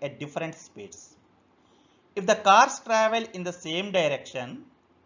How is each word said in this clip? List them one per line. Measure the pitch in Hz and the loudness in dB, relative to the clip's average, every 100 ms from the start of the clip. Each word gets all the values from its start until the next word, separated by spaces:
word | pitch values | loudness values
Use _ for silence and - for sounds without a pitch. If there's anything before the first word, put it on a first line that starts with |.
at | 143 - | -12 -10
different | 147 - 165 156 | -10 -8 -8 -10
speeds. | - - 101 - - - _ _ _ _ _ _ _ _ _ 208 | -18 -18 -18 -18 -20 -20 _ _ _ _ _ _ _ _ _ -4
If | 185 | 0
the | 214 | 2
cars | 196 208 269 - | 6 8 6 2
travel | - 220 220 226 226 | -2 2 2 0 -4
in | 180 | -8
the | 180 | -8
same | 170 156 170 202 | -8 -6 -6 -2
direction, | 190 151 135 - 131 123 240 - _ _ _ | 0 0 -2 -6 -10 -10 -12 -18 _ _ _